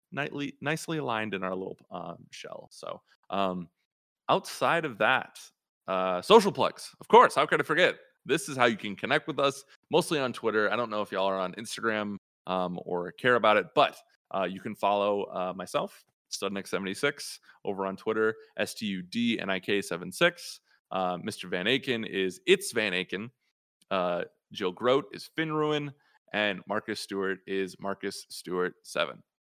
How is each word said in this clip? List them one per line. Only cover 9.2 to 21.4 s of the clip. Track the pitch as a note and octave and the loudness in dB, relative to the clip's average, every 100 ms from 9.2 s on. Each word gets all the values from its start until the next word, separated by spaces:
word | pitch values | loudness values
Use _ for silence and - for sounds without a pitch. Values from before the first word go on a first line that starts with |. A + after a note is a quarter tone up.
| - | 0
with | C#3+ | 0
us, | C#3 - - - _ | 0 0 -10 -20 _
mostly | D#3 - D#3 | 2 2 0
on | C3 | -2
Twitter. | A#2+ A#2 G#2+ G#2 | -2 0 2 2
I | G#2 | 0
don't | A#2 | -2
know | G#2+ | -4
if | G2+ | -2
y'all | G2 F#2+ | 0 0
are | F#2+ | 0
on | F#2 F2+ | -2 -6
Instagram, | A#2 - A2+ G#2+ G#2 G2+ - _ - | -10 -4 -2 -2 -4 -8 -12 _ -4
um, | F#2 F2+ F2 - | -2 -2 -6 -6
or | F2+ F2 | -4 -6
care | - B2+ B2 | -2 2 6
about | A2 G#2 | 6 6
it, | F#2 - | 4 4
but, | C3 - - _ _ | 2 2 -16 _ _
uh, | F#2+ F#2 | -4 -2
you | F#2+ | -4
can | A#2 G#2 | -10 -2
follow, | G2+ G2+ G2+ G2+ | 2 4 2 0
uh, | G2 F#2 F2+ | -2 -4 -4
myself, | F2+ F2+ D3 F#3+ - _ _ _ | -6 -4 -4 -4 -8 _ _ _
Studnik | - G2 G2 F#2+ | -6 -4 -4 -4
seventy-six, | F#2 G2 G2 C#3+ C#3+ - - - - G2 | -4 -4 -2 -2 -2 -10 -14 -20 -10 -8
over | F#2+ F#2+ | -4 -4
on | F#2+ | -4
Twitter, | - A2 A2 A2 - - | -2 2 0 0 -8 -6
S | G#2 | -6
T | - G#2+ | -4 -6
U | F#2+ | -6
D | F2+ A#2 A#2+ G#2+ | -6 -2 0 0
N | F2+ | -2
I | F#2+ | -2
K | - G2+ | 0 -2
seven | F#2+ E2+ F2+ | -2 -6 -8
six. | - F3 F3 - - _ _ _ | 0 0 0 -10 -16 _ _ _
Uh, | F#2+ F#2 F2+ | -2 -2 -2
Mister | G#2+ - | -6 -8